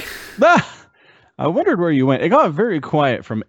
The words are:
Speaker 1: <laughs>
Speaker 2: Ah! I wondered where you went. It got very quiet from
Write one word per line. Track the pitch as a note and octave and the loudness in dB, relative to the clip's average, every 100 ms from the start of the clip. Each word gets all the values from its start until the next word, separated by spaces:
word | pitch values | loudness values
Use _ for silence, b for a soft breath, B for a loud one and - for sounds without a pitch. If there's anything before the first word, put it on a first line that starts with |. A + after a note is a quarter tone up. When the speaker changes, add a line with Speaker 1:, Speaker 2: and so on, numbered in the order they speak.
| - - | -16 -16
Speaker 1:
<laughs> | - - | -12 0
Speaker 2:
Ah! | D#4 E4 - - - b b b b - | 4 4 0 -12 -20 b b b b -6
I | C3+ | -2
wondered | F#3+ F#4+ A3+ | 0 0 0
where | F3 | 0
you | C#3+ C3 | 2 2
went. | C3 | 2
It | D3+ | 2
got | C4 A3 | 2 2
very | D3 A#3 E3 | 0 -2 -2
quiet | - D#3 C#3 A#2 | -2 0 0 -2
from | - B2 | -6 -8